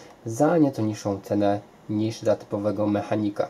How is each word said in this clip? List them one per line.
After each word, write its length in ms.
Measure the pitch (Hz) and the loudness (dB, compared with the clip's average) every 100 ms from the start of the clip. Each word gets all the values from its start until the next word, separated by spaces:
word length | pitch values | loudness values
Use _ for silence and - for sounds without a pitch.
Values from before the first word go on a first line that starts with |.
| - - 117 | -12 -14 -6
za 320 | 117 151 170 | 0 4 4
nieco 240 | 143 131 | 2 2
niższą 400 | 107 107 107 98 | -2 -2 -4 -4
cenę 380 | - 104 101 101 - - - | -2 2 2 0 -4 -14 -6
niż 320 | 107 110 110 | -2 -2 -2
za 140 | 113 101 | 0 0
typowego 520 | - 107 104 98 104 | -2 -4 -2 0 0
mechanika. 600 | 101 - 107 104 - | 0 0 -2 0 -2